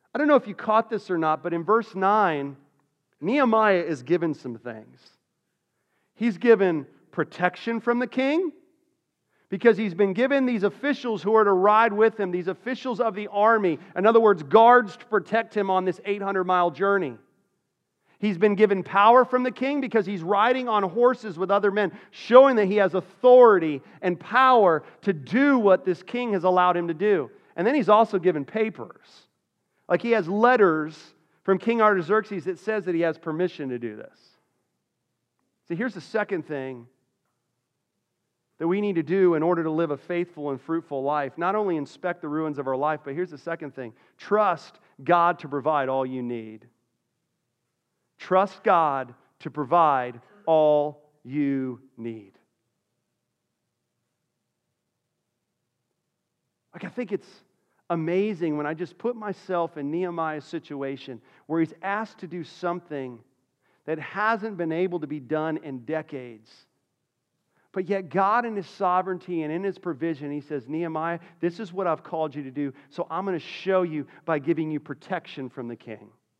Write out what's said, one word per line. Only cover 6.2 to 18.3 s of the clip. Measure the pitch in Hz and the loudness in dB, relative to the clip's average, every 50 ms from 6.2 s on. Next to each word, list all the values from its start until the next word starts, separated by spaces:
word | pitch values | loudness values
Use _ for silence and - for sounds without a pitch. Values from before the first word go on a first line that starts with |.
| 220 233 185 165 | -4 -4 -2 0
given | 208 240 226 190 196 185 165 151 135 - _ _ _ _ | 4 4 4 6 4 2 0 -2 -6 -10 _ _ _ _
protection | - 175 151 - - - 180 180 - - - 226 233 226 | -6 -6 -6 -6 -4 -4 -4 -4 -4 -4 -6 -6 -6 -4
from | 220 240 240 240 | -2 -2 -2 -2
the | 247 | -2
king | 240 - 254 262 269 302 339 381 311 - _ _ _ _ _ _ _ _ _ _ _ _ _ _ _ _ _ _ _ | -4 -4 -2 -2 0 0 0 -2 -4 -6 _ _ _ _ _ _ _ _ _ _ _ _ _ _ _ _ _ _ _
because | 190 190 - 233 214 | -8 2 4 4 4
he's | 175 220 202 165 | 4 0 -4 -2
been | 175 208 196 185 | 0 0 0 0
given | 202 247 262 277 277 262 | 0 0 0 0 0 0
these | 247 240 208 190 | 0 0 -2 -2
officials | 202 202 - - 285 269 - - 247 220 165 151 | -4 -4 -4 -4 -4 -4 -4 -4 -6 -6 -4 -2
who | 202 220 | 2 4
are | 220 214 | 4 4
to | 202 196 | 4 4
ride | 180 185 208 208 220 233 226 202 | 4 4 4 4 4 4 2 2
with | 208 220 220 220 214 | 2 2 2 2 0
him, | 202 180 | -4 -4
these | 175 180 170 185 | -4 -4 -4 -6
officials | 175 - - 240 262 - - 262 233 180 | -8 -8 -8 -8 -8 -6 -6 -6 -4 -2
of | 240 226 190 | -2 -4 -4
the | 208 208 196 | -6 -8 -6
army. | 202 202 208 220 226 220 202 175 151 - - - - | -2 2 4 4 4 4 2 0 0 -2 -6 -8 -4
In | 180 190 | 0 2
other | 220 226 233 | 4 6 6
words, | 226 214 196 160 151 | 6 6 4 2 2
guards | 135 139 220 226 240 247 247 233 190 - - | 4 6 8 8 8 8 6 4 2 -4 -16
to | - | -8
protect | - 214 202 - - 214 226 226 226 - | -4 -4 -4 -2 -2 -2 -2 -2 -2 -4
him | 214 202 190 | -4 -2 0
on | 190 185 185 | 0 0 0
this | 185 170 190 - | -2 -4 -4 -4
eight | 202 202 208 196 | -6 -6 -4 -4
hundred | 196 196 190 185 | -4 -2 -2 0
mile | 180 185 180 175 175 | 0 2 2 2 0
journey. | 147 131 196 196 202 196 175 135 117 110 _ _ _ _ _ _ _ _ _ _ _ _ _ _ _ _ _ _ _ _ | 0 0 0 2 2 2 0 -2 -6 -12 _ _ _ _ _ _ _ _ _ _ _ _ _ _ _ _ _ _ _ _
He's | 208 214 | -4 -4